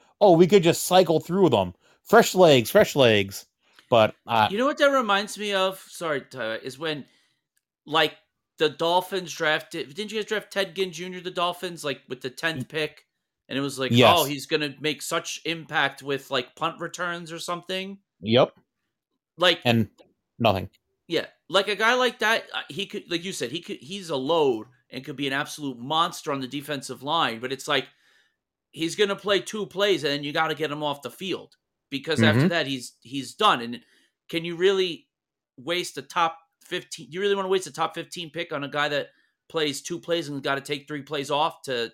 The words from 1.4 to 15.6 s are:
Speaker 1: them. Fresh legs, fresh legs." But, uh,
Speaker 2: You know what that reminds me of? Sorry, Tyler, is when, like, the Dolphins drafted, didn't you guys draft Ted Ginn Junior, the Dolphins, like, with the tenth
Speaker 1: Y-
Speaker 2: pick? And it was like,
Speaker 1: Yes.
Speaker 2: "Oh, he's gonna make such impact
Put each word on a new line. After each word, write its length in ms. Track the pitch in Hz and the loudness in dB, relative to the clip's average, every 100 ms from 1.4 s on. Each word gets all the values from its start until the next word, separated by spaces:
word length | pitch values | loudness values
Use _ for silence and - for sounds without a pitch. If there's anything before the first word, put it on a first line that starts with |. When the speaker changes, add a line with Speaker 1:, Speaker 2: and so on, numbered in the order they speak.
| 175 | 4
Speaker 1:
them. 240 | 113 92 - _ _ | 4 0 -6 _ _
Fresh 320 | - 226 - | 6 6 8
legs, 360 | 185 175 131 113 | 8 8 8 6
fresh 240 | 202 - | 4 4
legs." 520 | 147 123 107 98 - - _ _ _ - | 6 6 6 2 -6 -18 _ _ _ 2
But, 260 | 120 107 - - | 6 6 2 -2
uh, 200 | 113 107 | 2 2
Speaker 2:
You 60 | 202 | 2
know 80 | 269 | -2
what 120 | 294 | 2
that 120 | 285 | 2
reminds 440 | 269 220 196 202 196 | 4 2 0 -2 -8
me 140 | 208 | -4
of? 260 | 196 190 190 - | 0 0 -4 -14
Sorry, 320 | - 170 139 | -8 -4 -4
Tyler, 340 | - 131 110 110 | -6 -8 -6 -6
is 220 | 131 127 | -10 -8
when, 280 | 160 147 120 _ _ _ _ _ _ _ - | -6 -6 -10 _ _ _ _ _ _ _ -2
like, 280 | 156 156 - _ _ _ - | 0 0 -2 _ _ _ 0
the 100 | 156 | 0
Dolphins 640 | 135 170 175 180 196 175 | 2 2 2 0 -6 -6
drafted, 580 | 143 160 156 - 165 131 | -2 0 0 -4 -10 -10
didn't 180 | 147 214 | -10 -6
you 60 | 220 | -6
guys 80 | 208 | -4
draft 260 | 214 202 | -6 -4
Ted 240 | 202 190 160 | -4 -4 -4
Ginn 160 | 185 | -6
Junior, 280 | 156 180 180 | -6 -12 -10
the 100 | 175 | -8
Dolphins, 500 | 180 175 175 180 165 | -4 -4 -4 -8 -8
like, 200 | 147 135 - | -8 -8 -10
with 120 | 127 | -10
the 100 | 131 | -12
tenth 280 | - 165 135 | -6 -4 -4
Speaker 1:
Y- 80 | 123 | -6
Speaker 2:
pick? 380 | 156 151 - _ _ _ _ - | -6 -6 -8 _ _ _ _ -10
And 100 | 127 | -6
it 40 | |
was 180 | 139 123 | -6 -4
like, 100 | 131 | 2
Speaker 1:
Yes. 240 | 120 113 92 | 8 8 8
Speaker 2:
"Oh, 80 | |
he's 220 | 139 143 - | 2 -2 -4
gonna 300 | 156 147 - | -4 -4 -6
make 220 | 151 143 | -6 -6
such 380 | - 165 - - | -6 -6 -6 -8
impact 600 | 156 165 | -8 -8